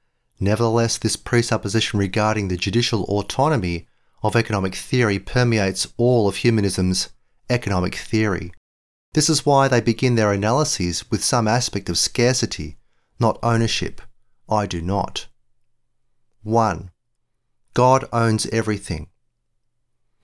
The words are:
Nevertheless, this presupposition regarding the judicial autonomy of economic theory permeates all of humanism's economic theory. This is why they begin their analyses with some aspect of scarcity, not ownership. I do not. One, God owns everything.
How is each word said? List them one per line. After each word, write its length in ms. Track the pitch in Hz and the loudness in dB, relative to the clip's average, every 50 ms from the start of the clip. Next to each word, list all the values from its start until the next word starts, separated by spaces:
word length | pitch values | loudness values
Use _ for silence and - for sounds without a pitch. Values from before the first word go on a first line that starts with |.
| _ _ _ _ _ _ _ - | _ _ _ _ _ _ _ -4
Nevertheless, 580 | 95 98 110 107 117 113 110 117 117 113 - - | -2 0 0 2 2 2 2 2 0 0 -2 -2
this 200 | - 107 - - | -2 -4 -4 -4
presupposition 840 | - - 123 120 117 - 117 110 - 101 98 113 - - - 101 | -4 -2 0 0 0 0 -2 -2 -2 -2 -2 0 0 0 0 0
regarding 480 | 101 95 92 110 104 107 110 110 101 92 | 0 0 0 0 0 2 0 0 -2 -2
the 100 | 92 87 | -2 -2
judicial 460 | - 101 95 120 120 - 117 101 87 | -2 -2 0 0 0 0 -2 -2 -2
autonomy 840 | - 101 101 98 - - - 139 156 156 120 92 87 85 80 - - _ _ _ _ _ _ - | -2 -2 -2 -2 -2 -2 0 0 0 0 0 0 -2 -4 -6 -8 -12 _ _ _ _ _ _ -4
of 120 | 107 - | 0 0
economic 400 | 117 113 - 107 98 95 95 95 | 0 0 0 0 -2 -2 -2 -4
theory 440 | - - - 135 123 120 107 101 95 | -8 -6 -2 0 2 2 2 0 -2
permeates 680 | - - - 127 123 120 117 107 98 95 92 - - - - - | -4 -2 0 2 2 2 2 2 2 0 0 -2 -6 -6 -2 0
all 320 | 117 123 127 117 104 98 | 2 4 4 4 4 2
of 80 | 95 - | 0 0
humanism's 720 | - 120 113 110 101 98 - 95 90 90 90 - - - - _ _ _ _ _ _ - | 2 2 2 4 2 0 0 0 0 2 0 0 -2 -6 -10 _ _ _ _ _ _ -2
economic 460 | 127 120 - 101 98 92 90 90 - | -2 -2 0 -2 0 0 0 -2 -4
theory. 580 | - - - - 110 110 107 92 85 85 87 - - _ _ _ _ _ _ _ _ _ _ - | -8 -6 -2 0 0 0 0 0 -2 -6 -8 -12 -16 _ _ _ _ _ _ _ _ _ _ -2
This 160 | 156 - - | 0 2 2
is 160 | 156 127 - | 0 0 2
why 220 | 147 143 135 135 131 | 2 4 4 4 4
they 140 | 123 120 | 2 2
begin 340 | 107 117 113 - 135 127 120 | 2 2 0 0 2 2 2
their 160 | 113 107 104 | 4 4 2
analyses 800 | 101 98 104 107 123 147 151 - - - 90 87 82 - - - | 2 2 2 2 2 2 0 0 -2 -2 -2 -2 -2 -4 -4 -4
with 120 | 110 110 - | -4 -2 -2
some 240 | - 135 120 113 107 | 0 0 0 2 2
aspect 420 | 113 127 120 - - 101 - - | 2 0 0 -2 -4 -6 -6 -4
of 80 | 85 - | -2 -2
scarcity, 800 | - - - - 120 123 131 - 123 - - - 80 76 - - _ _ _ _ _ _ _ - | -2 -2 0 2 2 2 2 0 -2 -4 -4 -8 -10 -10 -12 -16 _ _ _ _ _ _ _ 0
not 200 | 120 110 - - - | 0 0 0 0 0
ownership. 560 | 120 117 113 113 110 - - - - - - - - - _ _ _ _ _ _ - | 0 0 2 0 0 -2 -4 -4 -6 -8 -10 -14 -16 -18 _ _ _ _ _ _ -2
I 200 | 107 107 101 92 | -2 -2 0 -2
do 140 | 92 85 | -4 -6
not. 460 | 80 90 98 98 - - - - - - - _ _ _ _ _ _ _ _ _ _ _ _ _ _ _ _ _ _ _ _ _ - | -4 -2 -2 -2 -2 -4 -6 -10 -12 -12 -16 _ _ _ _ _ _ _ _ _ _ _ _ _ _ _ _ _ _ _ _ _ -6
One, 480 | 107 110 113 113 104 85 - 104 87 - _ _ _ _ _ _ _ _ _ _ _ _ _ _ _ - | 0 2 2 2 2 0 -4 -8 -14 -18 _ _ _ _ _ _ _ _ _ _ _ _ _ _ _ 0
God 320 | 123 123 127 131 131 - - - | 4 4 6 4 4 2 -2 -2
owns 320 | 117 117 113 107 107 - - | 0 2 2 2 0 0 -2
everything. 600 | - 113 104 107 104 98 - - 85 - - - _ _ _ _ _ _ _ _ _ _ _ _ _ _ _ _ _ _ _ _ _ _ | -2 -2 -2 -2 -4 -4 -6 -8 -8 -8 -8 -12 _ _ _ _ _ _ _ _ _ _ _ _ _ _ _ _ _ _ _ _ _ _